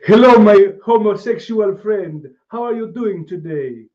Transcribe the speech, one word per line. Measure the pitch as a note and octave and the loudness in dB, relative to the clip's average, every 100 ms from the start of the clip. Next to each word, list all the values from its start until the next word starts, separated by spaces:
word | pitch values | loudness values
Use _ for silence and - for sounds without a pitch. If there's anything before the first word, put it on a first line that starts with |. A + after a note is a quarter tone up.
Hello, | - G#3+ B3+ A#3 | 2 4 6 6
my | G#3 G3+ G3 - | 6 6 4 -2
homosexual | - A3+ G#3+ G3 - A3+ - A3 G#3 F#3+ | -2 0 0 -4 -6 -8 -6 -4 -4 -4
friend. | G3+ G#3 F3 D#3 C#3+ _ _ | -6 -6 -6 -12 -18 _ _
How | A3+ | -12
are | A#3+ | -8
you | A#3 A3 | -8 -10
doing | F3 A#3 F#3+ D#3+ | -8 -8 -8 -12
today? | F3+ D#3+ D#3 C3+ A#2 A2 | -14 -12 -10 -10 -12 -20